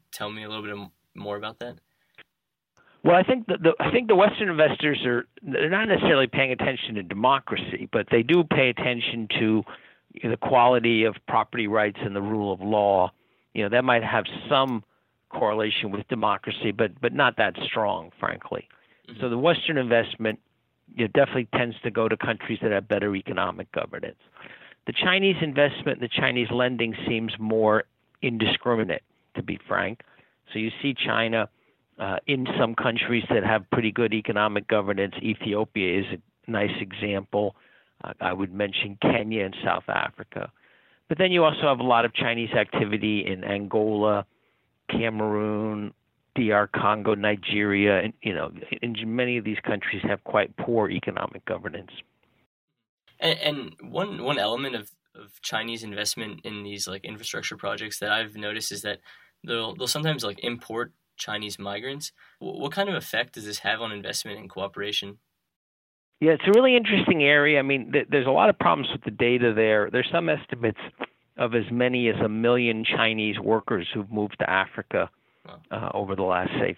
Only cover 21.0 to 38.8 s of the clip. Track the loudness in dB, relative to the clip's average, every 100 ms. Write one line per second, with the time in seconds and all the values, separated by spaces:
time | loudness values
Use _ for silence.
21 | 0 4 4 2 -2 -2 -2 -4 -4 0
22 | 0 0 -2 -4 -4 -2 0 0 0 0
23 | 0 -2 -4 -2 -2 -4 -8 -6 -6 -8
24 | -12 -12 _ -20 -20 -20 -20 -14 -8 -2
25 | 2 4 4 2 0 4 4 2 -4 -2
26 | -4 0 0 0 0 2 0 0 -4 -4
27 | -4 -2 -4 -4 0 4 6 4 2 _
28 | _ -6 -4 0 0 0 0 0 0 -2
29 | _ _ _ -10 -8 -8 -2 -2 -2 -6
30 | -16 _ _ _ _ -4 -4 -2 -4 -2
31 | 0 0 2 0 -2 _ _ _ _ -8
32 | -4 -4 -2 -2 -2 0 0 0 -2 -2
33 | 0 -2 2 0 2 0 0 0 0 2
34 | 0 0 -2 0 2 0 0 0 2 0
35 | -2 -2 -2 -2 -2 -2 -2 -2 0 0
36 | -2 -8 _ _ -6 -2 0 -2 -8 -6
37 | -4 -4 -2 -2 -2 -6 _ _ _ _
38 | -14 -6 -4 -2 -4 -2 -4 -2